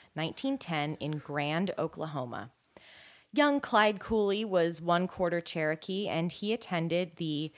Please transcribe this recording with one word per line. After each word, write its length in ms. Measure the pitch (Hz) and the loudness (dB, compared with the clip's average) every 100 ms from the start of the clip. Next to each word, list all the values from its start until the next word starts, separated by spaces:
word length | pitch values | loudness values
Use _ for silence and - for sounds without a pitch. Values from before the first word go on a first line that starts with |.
| - | -12
nineteen 440 | 156 160 - 269 269 | -6 -4 -2 -2 -2
ten, 380 | - 160 147 156 | -2 -2 -2 -2
in 160 | 147 | -4
Grand, 600 | 151 - 143 143 160 190 - | -4 -4 -2 0 0 0 -2
Oklahoma. 720 | 160 - 156 151 123 110 117 _ _ - - - - - _ | -4 -4 -6 -4 -6 -8 -12 _ _ -20 -20 -20 -20 -20 _
Young 260 | - 294 285 | 2 4 4
Clyde 400 | - 226 214 196 | 4 6 6 4
Cooley 460 | - 220 202 202 | 0 2 2 2
was 380 | 220 185 170 160 | 2 2 2 0
one 260 | 170 170 180 | 2 2 2
quarter 320 | - 175 170 | 0 0 0
Cherokee, 680 | 170 170 156 160 - 190 208 | -2 -2 0 -2 -4 -4 -2
and 220 | 165 175 | 0 -2
he 220 | - 208 | -2 -4
attended 640 | 226 - 170 165 170 180 - | -4 -2 -2 0 0 -2 -4
the 340 | 160 147 156 | -4 -4 -4